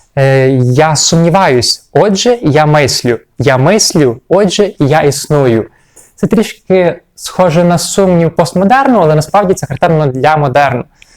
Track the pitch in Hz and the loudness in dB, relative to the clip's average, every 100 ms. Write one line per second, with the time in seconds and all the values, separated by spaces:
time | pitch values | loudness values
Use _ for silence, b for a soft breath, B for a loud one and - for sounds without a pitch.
0 | _ - 135 135 131 135 123 127 156 151 | _ -2 2 2 2 2 0 2 0 0
1 | - 165 170 185 180 127 113 - _ 139 | 0 0 2 2 2 0 -2 -4 _ 0
2 | 196 190 240 240 160 143 151 151 139 - | 0 0 0 0 0 0 2 2 0 -2
3 | 123 117 _ - 127 131 143 208 - 175 | -4 -4 _ -4 -2 0 2 0 0 0
4 | 139 117 - 180 202 - 196 - 143 156 | 0 -2 -2 0 0 0 -4 -2 0 0
5 | 147 131 - 147 131 113 101 b b b | 0 -2 -2 0 2 0 -4 b b b
6 | b _ - 220 214 - - 185 175 - | b _ -2 0 -2 -6 -2 0 0 -4
7 | _ - - - 180 160 175 175 - - | _ -18 -8 -2 0 2 0 0 -2 -2
8 | 190 175 165 - 165 180 196 254 269 226 | 0 2 0 -2 -2 -2 0 2 2 2
9 | 160 156 151 202 185 190 - 135 175 156 | 2 0 0 0 0 -2 -6 -4 -2 0
10 | 147 131 143 156 143 127 139 127 - b | -2 -2 0 0 0 0 0 -2 -8 b
11 | b | b